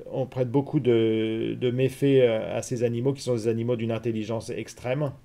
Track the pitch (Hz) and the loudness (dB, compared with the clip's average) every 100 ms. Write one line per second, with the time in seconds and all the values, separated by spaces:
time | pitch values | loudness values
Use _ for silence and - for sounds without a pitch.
0 | - 135 123 127 127 135 139 151 123 117 | -6 -6 -4 -2 0 0 0 0 4 4
1 | 113 110 110 113 113 113 123 123 131 131 | 4 2 0 -2 -4 -2 -2 2 0 2
2 | 139 135 123 110 87 107 - 123 120 117 | 4 6 6 4 -2 -6 -4 -2 -2 0
3 | 131 135 - 120 113 113 117 120 113 113 | -2 -2 -2 -2 0 0 0 -2 -2 -2
4 | 117 110 104 113 - 113 117 - 120 135 | -2 -4 -4 -6 -6 -10 -10 -8 -4 -2
5 | 143 - | -4 -6